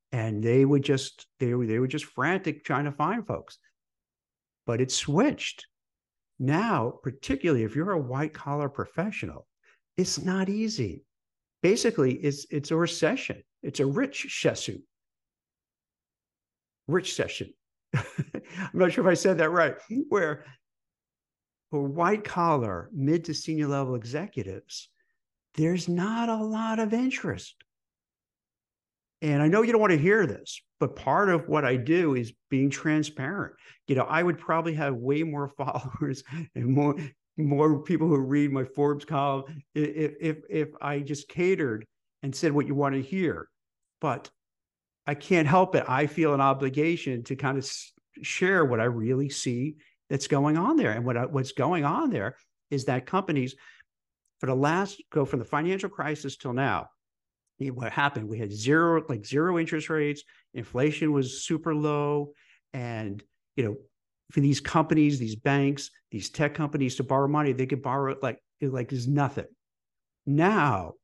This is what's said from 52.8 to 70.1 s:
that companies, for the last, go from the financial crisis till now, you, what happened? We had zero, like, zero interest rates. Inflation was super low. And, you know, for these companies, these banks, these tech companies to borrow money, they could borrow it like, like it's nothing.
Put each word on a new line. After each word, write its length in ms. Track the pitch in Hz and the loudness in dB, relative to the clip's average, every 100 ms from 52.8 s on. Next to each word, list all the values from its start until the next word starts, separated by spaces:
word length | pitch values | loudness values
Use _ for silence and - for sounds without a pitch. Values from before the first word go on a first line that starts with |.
| 123 | 0
that 200 | 127 127 | -2 0
companies, 500 | 185 190 147 127 - - - _ _ _ _ _ _ | -4 0 -2 -2 -6 -20 -20 _ _ _ _ _ _
for 80 | 131 | -2
the 80 | 131 | 2
last, 460 | 143 170 196 - - | 2 2 -2 -6 -4
go 140 | 156 139 | -2 0
from 140 | 139 | -2
the 60 | 110 | -2
financial 440 | 147 165 190 202 | -2 0 -2 -4
crisis 480 | - 147 151 139 - | -6 -6 -6 -8 -10
till 160 | - | -6
now, 340 | 120 135 92 - _ _ _ _ _ _ _ | -2 0 0 -4 _ _ _ _ _ _ _
you, 160 | 139 | -8
what 180 | 123 117 | -6 -6
happened? 360 | - 143 120 107 | 0 0 -2 -8
We 100 | 110 | -6
had 140 | 107 | -6
zero, 520 | 104 113 156 170 165 - | -4 2 4 6 2 0
like, 180 | 120 101 | -6 -2
zero 320 | 135 170 175 | 0 0 0
interest 320 | 160 160 151 | -2 -4 -2
rates. 340 | 156 147 143 - _ _ | -2 0 -2 -10 _ _
Inflation 600 | 123 110 120 147 151 160 | -12 -6 0 0 2 0
was 300 | 143 127 - | 2 0 -4
super 300 | - 160 165 | -4 -4 -2
low. 600 | 151 151 147 147 147 143 143 _ _ _ | 0 0 0 0 0 -4 -10 _ _ _
And, 500 | 135 120 113 107 101 - _ _ - | -8 -6 -6 -6 -8 -14 _ _ -2
you 80 | |
know, 120 | 113 101 - _ _ _ _ | -2 -2 -12 _ _ _ _
for 100 | - | 2
these 180 | 143 139 | 2 2
companies, 600 | - 165 160 156 147 143 | 0 0 2 4 2 2
these 180 | 113 110 | -4 -2
banks, 520 | 143 139 139 143 - _ _ | 0 2 2 0 -8 _ _
these 180 | 107 95 | -10 -10
tech 240 | - 147 | -2 -2
companies 420 | 147 151 147 135 - | 0 -4 0 -2 -2
to 60 | |
borrow 240 | 131 135 139 | 0 2 2
money, 260 | 147 147 | 2 2
they 120 | 127 131 | 0 0
could 160 | 135 | -2
borrow 300 | 127 135 139 | -2 -2 -2
it 100 | 135 | -2
like, 180 | 131 - _ _ | -4 -6 _ _
like 300 | 143 127 120 | -4 -4 -4
it's 160 | 131 120 | -4 0
nothing. 380 | 143 135 113 82 _ _ _ _ _ _ | 2 0 -2 -10 _ _ _ _ _ _